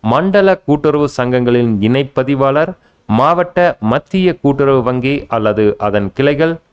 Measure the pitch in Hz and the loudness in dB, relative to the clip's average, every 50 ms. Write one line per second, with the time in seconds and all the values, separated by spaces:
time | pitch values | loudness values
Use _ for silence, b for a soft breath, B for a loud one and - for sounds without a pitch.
0 | - 110 120 143 175 196 190 208 196 190 185 185 _ - 147 147 147 156 143 147 | -2 0 0 0 0 2 2 2 2 2 0 0 _ -2 -2 0 0 0 0 0
1 | 147 143 - - 123 123 127 127 123 120 120 123 120 117 110 98 101 110 123 135 | -2 -2 -2 -4 -2 0 0 0 2 2 2 2 2 0 0 0 0 0 2 0
2 | 143 135 _ - 131 127 143 131 139 139 139 147 160 185 185 b b b b b | -2 -2 _ -4 -2 -2 0 0 0 0 0 0 -2 -2 -6 b b b b b
3 | b - 107 113 131 156 170 175 175 175 - 180 175 170 - _ 107 110 117 147 | b -2 0 2 2 2 2 0 -2 -2 0 0 0 0 0 _ -2 -2 -2 -2
4 | - _ - 190 185 180 170 - - 143 139 139 143 139 135 131 117 123 127 127 | -4 _ -2 0 0 0 -2 0 -2 -2 0 2 2 2 2 2 0 0 -2 -2
5 | 123 135 143 143 - - 117 113 107 107 104 107 107 104 104 - 104 104 98 104 | -2 -2 -4 -4 -4 -4 -4 -2 0 0 0 2 2 0 0 0 -4 -2 -2 -2
6 | 101 95 - - 135 143 147 143 160 165 165 160 _ _ | -4 -4 -4 -2 0 0 0 0 -2 -2 -2 -6 _ _